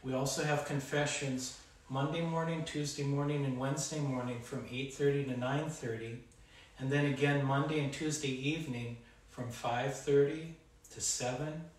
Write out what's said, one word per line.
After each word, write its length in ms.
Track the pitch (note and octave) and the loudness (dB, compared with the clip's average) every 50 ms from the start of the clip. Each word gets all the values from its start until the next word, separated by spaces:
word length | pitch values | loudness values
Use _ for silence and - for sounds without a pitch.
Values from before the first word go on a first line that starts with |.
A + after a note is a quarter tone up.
| - | -4
We 100 | C3 C3 | -2 -2
also 300 | B2+ C3+ C#3 - - D3+ | 0 0 0 0 0 2
have 200 | D3 D3 C#3+ - | 2 2 0 0
confessions 920 | - D3 C#3 C3+ - - D3 D3 C#3+ - - D3 C3 B2+ B2+ B2+ - - - - - - - - - | 0 -2 -2 -2 0 2 2 2 2 0 -2 -2 -2 -2 -2 -4 -6 -10 -12 -18 -20 -20 -20 -12 -6
Monday 320 | C3 C3 C#3+ D3+ D#3+ E3+ | -2 0 0 0 0 0
morning, 440 | E3+ E3 E3 E3 E3 E3 E3 D#3+ D#3 | 0 0 0 0 0 0 -2 -2 -4
Tuesday 380 | - - D3+ D3 C#3+ - - C#3+ | -4 -2 -2 -2 -2 -2 -2 0
morning, 420 | C#3 C#3 C#3 C#3+ C#3+ D3 C#3+ C#3 | 0 2 2 2 0 0 0 0
and 140 | C3+ B2+ B2+ | 0 0 0
Wednesday 400 | C3 C3+ C#3+ D#3 - - D#3+ D3+ | 0 0 0 0 -2 -2 -2 -2
morning 420 | C#3+ C#3 C3 B2+ B2 B2 B2 A#2 | 0 0 0 -2 -2 -2 -4 -6
from 240 | - - - B2+ A#2 - | -6 -6 -6 -6 -6 -6
eight 240 | B2 B2+ C3+ C3+ - | -6 -6 -6 -6 -2
thirty 300 | - C#3+ C#3+ C#3 C#3+ C#3 | 2 4 4 4 4 2
to 120 | C3 B2+ | 0 -2
nine 320 | A#2+ B2 B2+ C#3 D3+ D#3 - | -2 0 0 0 0 0 -2
thirty. 520 | - - - A#2+ A2+ A2 A2+ A2+ A#2 - - - - - - - - - - - - - | -6 -6 -4 -4 -4 -4 -4 -8 -8 -10 -12 -16 -20 -20 -20 -20 -20 -20 -20 -20 -12 -6
And 100 | C3 C3+ | -2 2
then 180 | C#3 C#3+ D3 | 4 4 4
again 380 | C#3+ C3+ C3 C#3+ C#3+ C#3+ C#3 C3+ | 4 4 4 4 4 4 4 4
Monday 360 | C3+ C3+ C#3+ D3 D#3 D#3 D#3 | 4 4 2 2 2 2 0
and 120 | C#3+ C3 - | 0 0 -2
Tuesday 380 | - D#3+ D#3 D3+ - - C3+ B2+ B2+ C3 C#3+ | -2 -2 0 0 0 -2 -2 -2 0 0 -2
evening 500 | D#3 E3 D#3 C3+ B2+ A#2+ A#2+ A#2+ A#2 A#2 - - - - - - | -2 -2 -2 -4 -4 -4 -4 -6 -8 -10 -14 -20 -20 -20 -20 -18
from 220 | - - B2 A#2 | -10 -8 -6 -6
five 420 | - - - B2 A#2+ A#2+ B2+ C#3 C#3 | -6 -4 -2 0 0 2 0 0 -2
thirty 640 | - - D3+ C#3 C#3+ C#3+ C#3+ D#3 D#3+ D#3+ E3 E3 - - - - - _ - - | -2 0 6 8 8 8 6 4 -4 -6 -8 -12 -14 -18 -20 -20 -20 _ -18 -10
to 80 | - | -4
seven 640 | - - - - B2+ B2 B2+ C#3+ D3+ D3+ D#3 E3 E3 - - | -2 -2 0 0 0 0 0 0 -2 -4 -4 -6 -10 -12 -16